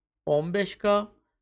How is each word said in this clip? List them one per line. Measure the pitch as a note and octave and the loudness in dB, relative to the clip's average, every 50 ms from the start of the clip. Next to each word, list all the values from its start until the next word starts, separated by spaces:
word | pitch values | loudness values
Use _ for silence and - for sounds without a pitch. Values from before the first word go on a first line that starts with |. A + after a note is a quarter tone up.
| _ _ _ _ _ | _ _ _ _ _
on | - D3+ D3 D#3 E3+ F3 | 0 0 0 0 0 -2
beş | G3+ G3 F#3+ - - | -2 -4 -4 -6 -4
K | - G#3 G3+ G#3 G#3 G#3 _ _ _ _ _ _ | 0 2 2 2 0 -4 _ _ _ _ _ _